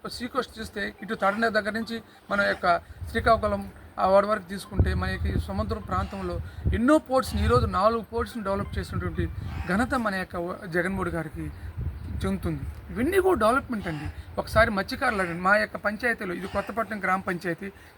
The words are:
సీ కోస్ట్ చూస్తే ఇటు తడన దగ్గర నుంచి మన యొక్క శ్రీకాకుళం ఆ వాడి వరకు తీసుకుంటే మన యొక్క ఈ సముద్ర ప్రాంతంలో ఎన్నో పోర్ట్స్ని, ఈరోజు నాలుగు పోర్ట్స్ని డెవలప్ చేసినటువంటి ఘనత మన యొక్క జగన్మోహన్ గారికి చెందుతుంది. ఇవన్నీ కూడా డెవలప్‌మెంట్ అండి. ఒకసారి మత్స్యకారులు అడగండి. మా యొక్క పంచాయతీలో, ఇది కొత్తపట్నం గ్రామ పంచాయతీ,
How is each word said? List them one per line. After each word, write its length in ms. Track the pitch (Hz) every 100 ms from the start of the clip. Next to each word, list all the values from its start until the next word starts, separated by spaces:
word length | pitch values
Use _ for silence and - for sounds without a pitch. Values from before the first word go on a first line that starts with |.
| 214
సీ 160 | - 240
కోస్ట్ 320 | 262 - -
చూస్తే 340 | 214 208 202 -
ఇటు 140 | 196 226
తడన 320 | 196 202 226
దగ్గర 220 | 214 202
నుంచి 320 | 214 226 226 - - -
మన 100 | 202
యొక్క 360 | 202 190 180 170 - - -
శ్రీకాకుళం 640 | 226 233 220 208 202 196 - - -
ఆ 80 | 190
వాడి 200 | 190 202
వరకు 220 | 214 175
తీసుకుంటే 440 | 196 - 190 185
మన 160 | 185 185
యొక్క 160 | 190 202
ఈ 140 | 202
సముద్ర 400 | - 196 208 214
ప్రాంతంలో 600 | - 185 196 196 180 170 - - -
ఎన్నో 240 | 196 240 311
పోర్ట్స్ని, 460 | - 262 254 208
ఈరోజు 220 | 220 240 220
నాలుగు 360 | 185 214 233
పోర్ట్స్ని 420 | 196 233 220 240
డెవలప్ 360 | 196 196 - 202
చేసినటువంటి 500 | 185 185 180 170 165 - - - -
ఘనత 280 | 190 240 269
మన 200 | 220 190
యొక్క 440 | 180 185 175 - 190
జగన్మోహన్ 460 | 170 175 190 175
గారికి 400 | 165 156 165 156 - - - - - - - 190
చెందుతుంది. 680 | 196 180 147 - - -
ఇవన్నీ 260 | 185 269 381
కూడా 200 | 370 302
డెవలప్‌మెంట్ 480 | 214 262 - 220 180
అండి. 520 | 151 - - - -
ఒకసారి 320 | - 214 226
మత్స్యకారులు 500 | 196 196 254 254 208
అడగండి. 200 | 180 170
మా 160 | 185 208
యొక్క 200 | 214 -
పంచాయతీలో, 560 | 202 208 247 226 196
ఇది 140 | 185 185
కొత్తపట్నం 560 | 202 196 220 214 214
గ్రామ 160 | 185 190
పంచాయతీ, 520 | 190 175 180 165 196 - -